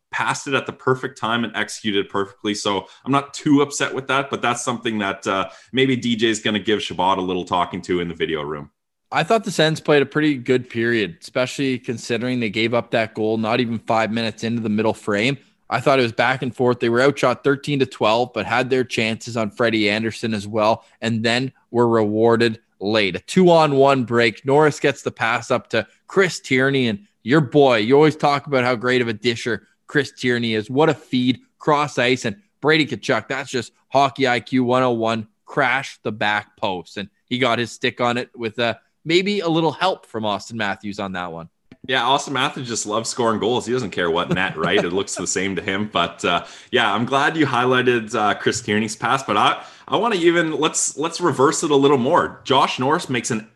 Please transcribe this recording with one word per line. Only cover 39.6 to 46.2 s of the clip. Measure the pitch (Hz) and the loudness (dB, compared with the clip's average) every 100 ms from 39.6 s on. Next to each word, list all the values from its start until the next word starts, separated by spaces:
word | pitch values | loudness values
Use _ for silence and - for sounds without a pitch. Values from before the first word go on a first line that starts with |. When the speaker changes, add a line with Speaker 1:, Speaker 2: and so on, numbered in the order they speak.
| 165 | 0
Speaker 2:
help | 131 180 185 | 0 -2 -4
from | - 113 | -8 -6
Auston | 107 98 - | -4 -4 -6
Matthews | 117 104 95 104 98 | -6 -4 -4 -8 -8
on | 98 | -8
that | 92 90 | -8 -10
one. | 82 82 _ _ - - | -10 -16 _ _ -20 -4
Speaker 1:
Yeah, | 131 | -2
Auston | 120 - - | 2 0 0
Matthews | 131 143 - 123 | -4 -4 -4 -8
just | 110 104 | -6 -4
loves | 107 113 | -4 -4
scoring | - 117 107 | -2 0 2
goals. | 98 123 104 | 0 -2 -2
He | |
doesn't | 127 107 | -4 -4
care | 98 87 | -2 0
what | 82 87 | 0 0
net, | 87 95 80 | -2 -2 -2
right? | 82 92 | 0 0
It | 90 | 0
looks | 92 98 - | -4 -4 -6
the | 120 | -4
same | 98 98 90 | -4 -4 -4
to | |
him. | 98 98 104 | -4 -6 -4
But, | - 85 - | -2 -2 -2